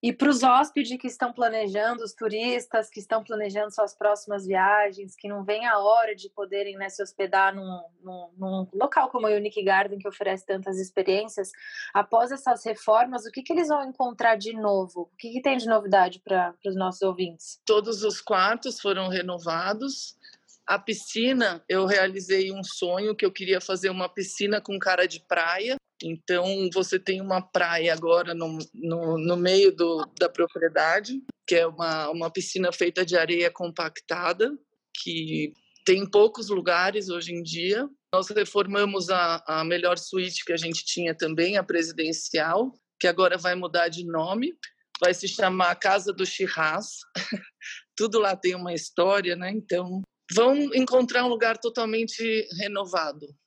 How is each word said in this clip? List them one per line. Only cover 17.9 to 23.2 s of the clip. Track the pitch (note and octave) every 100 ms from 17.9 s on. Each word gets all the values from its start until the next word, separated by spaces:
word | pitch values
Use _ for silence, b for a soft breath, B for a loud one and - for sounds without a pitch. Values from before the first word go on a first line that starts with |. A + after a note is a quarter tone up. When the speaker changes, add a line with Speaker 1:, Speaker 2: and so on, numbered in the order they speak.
| G#3+
Speaker 2:
os | G#3+ -
quartos | - G3+ F#3+ A#3 C4 A3+
foram | G#3 F#3+ F#3
renovados. | F#3 F3+ F3 E3+ E3 F3+ G#3+ C4+ C4+ - - b b b b -
A | G3
piscina, | G3 G#3+ - A3+ A#3+ C4 A3+ E3+ _
eu | F#3 F#3+
realizei | G3+ F#3+ F#3+ F3+ F#3+ F#3+
um | G3
sonho | F#3 - F3+ F3+ G#3
que | G#3+